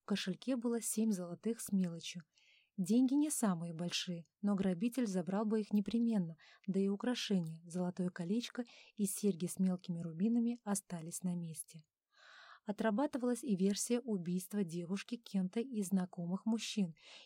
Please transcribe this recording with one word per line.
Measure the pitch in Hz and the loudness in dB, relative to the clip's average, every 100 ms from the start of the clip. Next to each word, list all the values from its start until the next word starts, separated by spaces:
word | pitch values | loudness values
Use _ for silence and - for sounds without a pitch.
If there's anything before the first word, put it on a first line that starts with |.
в | - | -4
кошельке | 196 - 170 - 262 | -2 -2 -4 -2 -2
было | 233 233 | 0 -2
семь | - - 226 | -2 0 2
золотых | 185 175 175 214 233 | 2 -2 -4 -2 -2
с | - | 0
мелочью. | 196 180 165 - 180 - _ _ _ _ - | 2 2 -2 -10 -12 -14 _ _ _ _ -4
Деньги | 180 233 254 | 4 6 6
не | 285 302 | 4 2
самые | - 214 170 170 | 2 2 2 -2
большие, | 165 175 - - 170 - - | -4 -4 -4 -4 -6 -8 -4
но | 202 196 | 0 2
грабитель | 196 175 233 247 233 | 2 2 0 0 0
забрал | 185 170 196 220 | 0 0 0 2
бы | 220 | 2
их | 208 | 4
непременно, | 208 202 233 233 214 165 160 - - - | 2 4 2 4 4 2 -4 -20 -14 -2
да | 185 | 2
и | 196 | 2
украшения, | 202 247 240 - 190 160 160 170 | 2 0 -2 2 2 2 -6 -8
золотое | 175 180 180 180 | -2 -2 0 -4
колечко | 180 170 220 233 - 240 - - - | -2 0 0 -2 -8 -10 -10 -20 -4
и | 196 | -4
серьги | - 202 165 175 | 0 0 0 -2
с | - | 2
мелкими | 185 180 - 170 | 2 2 -4 -6
рубинами | 170 160 220 240 233 240 208 | -6 0 2 4 2 -2 -2
остались | 196 - 175 160 - | -4 -4 -10 -10 -4
на | 185 175 | -2 -2
месте. | 165 156 - 160 _ _ _ _ - - - - - | -6 -10 -14 -18 _ _ _ _ -20 -20 -20 -18 -8
Отрабатывалась | 202 220 208 302 262 247 233 | 0 0 2 0 0 -2 -2
и | 285 185 | 0 2
версия | 196 202 - 240 | 2 2 0 0
убийства | 240 202 170 180 - 202 175 | 0 -2 0 -2 -2 -2 -2
девушки | 170 170 196 - 240 | -2 -4 -6 -4 -10
кем-то | - 196 185 233 | -4 -2 0 -2
из | 269 220 185 | -4 -4 0
знакомых | 190 180 - 175 185 220 | 0 0 -4 -4 -2 -2
мужчин, | 226 - 214 175 156 - - | -2 -2 -2 -2 -2 -18 -20